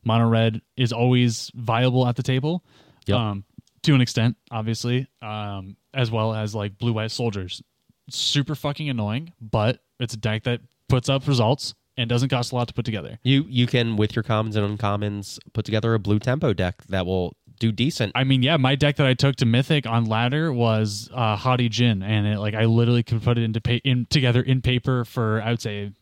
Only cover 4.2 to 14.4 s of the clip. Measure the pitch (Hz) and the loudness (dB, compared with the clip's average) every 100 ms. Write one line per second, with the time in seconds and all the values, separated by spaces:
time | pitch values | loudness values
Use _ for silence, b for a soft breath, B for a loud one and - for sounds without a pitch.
4.2 | 113 - _ 113 110 117 120 123 135 _ | 0 -2 _ -8 -4 -4 -2 -2 -4 _
5.2 | 110 107 104 98 95 95 _ 135 117 113 | -12 -10 -8 -10 -12 -18 _ -4 -2 0
6.2 | 110 110 107 107 101 98 117 110 110 - | 0 -2 -4 -4 -6 -4 -2 -2 -4 -4
7.2 | 117 101 90 - - _ _ _ - - | -4 -4 -8 -12 -16 _ _ _ -14 -6
8.2 | - 147 139 147 147 143 151 123 104 117 | -2 -2 -2 -4 -6 -6 -6 -4 -2 -4
9.2 | 165 _ 110 113 107 127 _ _ 120 110 | -8 _ -4 0 0 -2 _ _ -8 -4
10.2 | 110 110 127 120 - _ - 131 131 135 | -4 -2 -4 -6 -8 _ -2 0 2 -2
11.2 | 139 127 110 139 - - _ - 117 120 | 2 2 2 2 -4 -14 _ -6 -2 0
12.2 | 131 123 120 123 120 - 113 107 73 - | 0 -2 -2 -4 -4 -4 -6 -6 -8 -4
13.2 | 127 135 160 123 120 127 117 107 107 117 | 2 2 2 0 2 2 2 2 0 0
14.2 | 107 110 | 0 -2